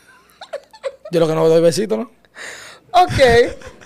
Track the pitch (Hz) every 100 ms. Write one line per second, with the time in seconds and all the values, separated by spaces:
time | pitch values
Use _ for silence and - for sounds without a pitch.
0 | _ _ _ _ - 605 - 880 539 -
1 | - 170 160 160 160 165 170 170 185 214
2 | 233 _ _ - - - - - _ 359
3 | 359 - 254 233 294 - - -